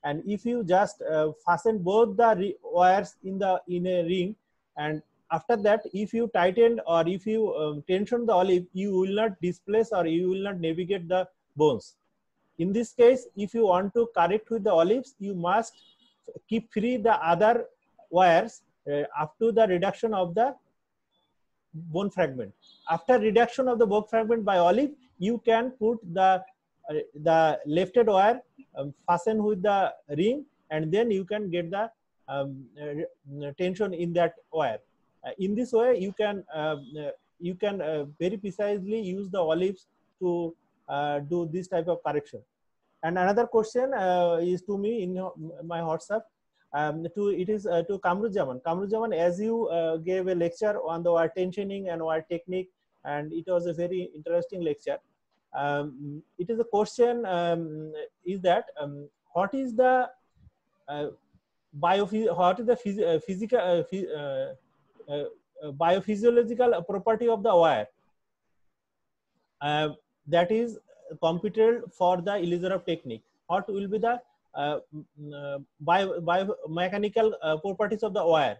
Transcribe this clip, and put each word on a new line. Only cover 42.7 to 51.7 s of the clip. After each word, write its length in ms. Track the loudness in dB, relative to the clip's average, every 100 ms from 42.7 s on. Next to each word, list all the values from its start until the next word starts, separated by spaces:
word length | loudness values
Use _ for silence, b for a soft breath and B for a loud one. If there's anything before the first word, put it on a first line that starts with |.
| _ _ _
And 140 | -4 0
another 280 | 2 2 2
question, 480 | 0 0 -2 0
uh, 460 | 0 2 4 4 2
is 200 | 0 -2
to 140 | -4 -4
me 260 | -2 -2
in 120 | -4 -4
your, 180 | -8 -10 -14 -14
my 160 | -8 -6
WhatsApp. 400 | -2 -4 -4 -6 -6 _ _ _ _
Um, 360 | -4 -2 -4 -8 -4
to, 140 | -2
it 200 | -2 -2
is, 160 | -2 0
uh, 160 | -2
to 140 | -2 -2
Kamruজ্জামান. 600 | -2 0 -2 -2 -4 -4
Kamruজ্জামান, 540 | -4 -4 -2 -2 -2 0
as 240 | 0 0
you, 260 | -2 -2 -2
uh, 280 | 0 -2 -2
gave 300 | -2 -2 0
a 80 | 0
lecture 440 | -2 -2 -2 -2
on 180 | -4 -2
the 100 | 2
wire 200 | 2 2 -2
tensioning 560 | -4 -4 -8